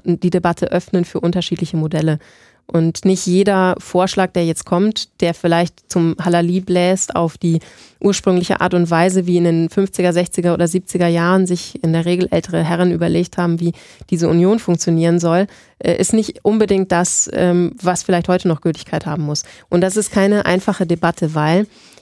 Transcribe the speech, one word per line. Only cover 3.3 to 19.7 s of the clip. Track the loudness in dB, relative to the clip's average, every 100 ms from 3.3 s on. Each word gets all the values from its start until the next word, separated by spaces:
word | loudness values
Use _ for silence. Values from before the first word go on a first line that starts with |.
| 2 4 2 2 0
Vorschlag, | -2 0 0 0 -2
der | 0
jetzt | -2 -2 -2
kommt, | 0 0 -2 -8 -4
der | -2 0
vielleicht | 0 2 0 -4 -6
zum | 0 0 0
Halali | 0 0 2 0
bläst | 0 0 2 0 -2 -2
auf | -2 -2
die | 0 0 -2 -14 -20 _
ursprüngliche | -2 0 0 0 0 0
Art | 0
und | 0 2
Weise, | 2 2 2 2
wie | 2
in |
den | 2 2 0
fünfziger, | 0 -2 0 0
sechziger | 0 -2 -2 0
oder | 0 0
siebziger | -2 -4 -2 0
Jahren | 2 2 2 2
sich | -2 -6 -6
in | -2
der | 0 0
Regel | 0 0
ältere | -2 -2 -2
Herren | -2 0 0
überlegt | 0 0 0 -2 -2
haben, | -2 0
wie | -2 -6 -10 -20 -6
diese | -2 2
Union | 2 4 2
funktionieren | 0 -2 0 0 2 2
soll, | 2 0 0 -6 -20 -6
äh, | -2 0
ist | 0
nicht | 0 -2 -4
unbedingt | -2 0 2 0 0
das, | 0 0 -2 -2
ähm, | 0 2 2 0 -2
was | -4 -2
vielleicht | 0 -2 0
heute | 0 0
noch | -2
Gültigkeit | -2 -4 -6 -8 -6
haben | -4 -4
muss. | -4 -8 -14
Und | -4